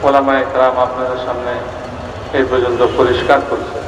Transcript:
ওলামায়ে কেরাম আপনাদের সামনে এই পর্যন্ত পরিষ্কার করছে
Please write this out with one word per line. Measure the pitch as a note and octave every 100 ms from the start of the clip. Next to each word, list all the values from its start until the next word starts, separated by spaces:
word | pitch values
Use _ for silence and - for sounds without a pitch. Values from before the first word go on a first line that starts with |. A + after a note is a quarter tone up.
| C#3+
ওলামায়ে | C#3 C3+ C3+ B2+
কেরাম | C3 B2+ B2 B2
আপনাদের | B2 B2+ B2+ B2+
সামনে | A#2+ A#2+ B2 - - - - - - - C3+
এই | C3
পর্যন্ত | B2+ B2 A#2+ B2 -
পরিষ্কার | - - - C#3 -
করছে | A#2 F#2+ -